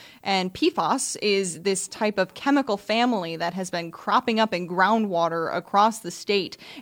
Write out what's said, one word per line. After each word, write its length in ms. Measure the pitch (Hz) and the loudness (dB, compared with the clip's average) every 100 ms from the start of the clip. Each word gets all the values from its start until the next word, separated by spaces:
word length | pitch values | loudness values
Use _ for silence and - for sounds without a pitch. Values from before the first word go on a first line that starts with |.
| - - | -20 -12
And 300 | - 190 185 | -2 0 -2
P 160 | 185 311 | 0 0
fos 460 | - 160 269 - - | 0 0 0 -2 -4
is 440 | 208 196 190 156 | 0 0 0 -4
this 260 | 185 190 - | -2 -2 -4
type 300 | - 214 208 | -2 -2 0
of 160 | 185 | -2
chemical 420 | - 277 277 269 202 | -2 2 2 2 -4
family 600 | - 226 247 226 170 165 | 0 0 2 0 -2 -4
that 160 | 170 | -4
has 160 | 175 185 | -4 -4
been 220 | 175 170 | -6 -6
cropping 480 | - - 214 254 220 | -8 0 2 2 2
up 120 | 220 | 2
in 140 | 175 175 | 0 -2
groundwater 880 | 180 190 226 214 170 165 165 165 - | 2 4 4 2 2 0 0 -2 -4
across 440 | 175 202 214 220 | 0 4 4 2
the 120 | 175 | -8
state. 460 | - - 202 170 - - - | -10 -2 0 0 -8 -16 -14